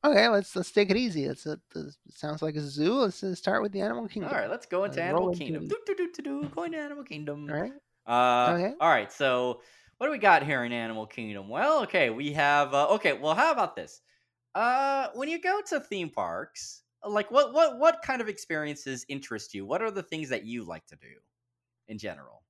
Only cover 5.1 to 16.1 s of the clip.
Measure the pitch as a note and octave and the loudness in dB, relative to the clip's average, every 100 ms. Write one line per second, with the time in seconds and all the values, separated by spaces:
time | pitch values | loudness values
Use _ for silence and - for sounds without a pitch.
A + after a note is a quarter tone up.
5.1 | E3 F#3 F3 C#3+ D#3+ D#3+ A4 A4 G4 F4 | 2 2 0 -4 -6 -4 -6 -4 -4 -4
6.1 | F4 C#4+ C#4 D4 - F4 D#4+ D4 C#4+ C4+ | -6 -8 -6 -6 -6 -6 -6 -10 -12 -12
7.1 | D3+ D3+ D3 D3 D3+ G#3 C#4+ _ _ - | -10 -8 -8 -6 -6 -6 -8 _ _ -2
8.1 | A#2+ B2 B2 B2 F3 F#3 D4+ D#3+ C3 G#2 | 4 4 6 4 2 0 2 4 4 2
9.1 | - C#3 B2+ B2+ A#2+ - _ _ _ C4 | -2 2 2 0 -4 -12 _ _ _ -4
10.1 | C#4+ G3+ E3 C#3+ C3+ A#2+ A#2+ A#2 A2 A2 | 2 6 6 6 -2 -2 -4 -4 -6 -8
11.1 | - A2 G2+ G2 B2+ C4 D4 A3 F#3+ C3 | -10 -10 -10 -8 -2 0 2 0 2 2
12.1 | A2+ C#3+ D3 C#3+ D3 C#3+ C#3 D3 G#3 F3 | 0 -4 2 4 4 4 2 4 4 2
13.1 | C3+ D3 E3+ D#4 C4+ G3 - E2+ - _ | 0 0 2 2 2 -2 -4 -12 -16 _
14.1 | _ _ _ _ F3+ A#3 B3+ C#4 C#4 B3 | _ _ _ _ -2 0 2 2 0 -4
15.1 | A3 C#4 E4 F4+ G4+ G#4 D4+ - G3+ E3 | -6 -6 -2 -2 -2 -2 -6 -4 -6 -6